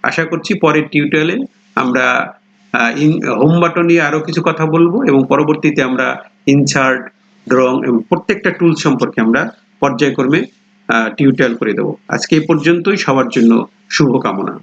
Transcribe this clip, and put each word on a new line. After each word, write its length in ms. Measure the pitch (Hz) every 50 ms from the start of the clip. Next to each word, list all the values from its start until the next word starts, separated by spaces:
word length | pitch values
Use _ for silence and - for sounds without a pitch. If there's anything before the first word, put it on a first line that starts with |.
| -
আশা 220 | 123 - - 165
করছি 280 | 156 170 165 - - 208 165
পরের 240 | - 156 151 156 151 -
টিউটোরিয়ালে 540 | - 151 143 - - 156 156 165 185 247 269 - _ _ _ _ _
আমরা, 580 | - 127 127 123 127 127 123 123 131 147 165 - _ _ _ _ _ _ _ -
আহ, 240 | 123 117 117 120
ইন-, 280 | 135 147 156 160 - - 131 123
হোম 260 | 104 - 160 165 170
বাটন 260 | 170 170 170 180 170
নিয়ে 160 | 170 170 170
আরো 180 | 156 147 147 156
কিছু 220 | 156 - 156 170
কথা 240 | 160 170 151 - 160
বলবো 380 | 156 156 165 170 175 175 233 277
এবং 220 | 185 139 135 131 135
পরবর্তীতে 540 | 139 139 151 147 151 151 - 151 147 147 135
আমরা 400 | 127 127 127 131 127 127 - - - _ _ _
ইনসার্ট, 540 | - 139 143 139 143 - 139 135 131 131 123 123 - _ _ _ _ _ _ _ -
ড্র 340 | 127 127 131 127 127 135 -
এবং 160 | 135 120 117 110 _
প্রত্যেকটা 420 | - - - - 202 196 - 185
টুল 240 | 170 - 175 170 160
সম্পর্কে 460 | 160 - 156 135 120 127 117 - -
আমরা 300 | 113 113 113 135 170 226 - _ _ _ _ _
পর্যায়ক্রমে, 680 | - 139 131 - 151 139 131 139 131 131 147 175 247 - _ _ _ _ _ _ _
আহ, 220 | - 117 113 110 110
টিউটোরিয়াল 460 | - - 147 135 120 - 135 123 117
করে 180 | 117 117 110 101
দেবো। 240 | - 104 101 - - _
আজকে 280 | - - - - - 165
এই 100 | 156 151
পর্যন্তই, 500 | 160 165 151 143 160 170 175 170 196 202
সবার 320 | 185 - - 135 135 127 120
জন্য 380 | - 131 117 117 117 113 107 - _ _ _ _
শুভকামনা। 720 | - - 156 135 120 131 - 107 95 98 92 - - -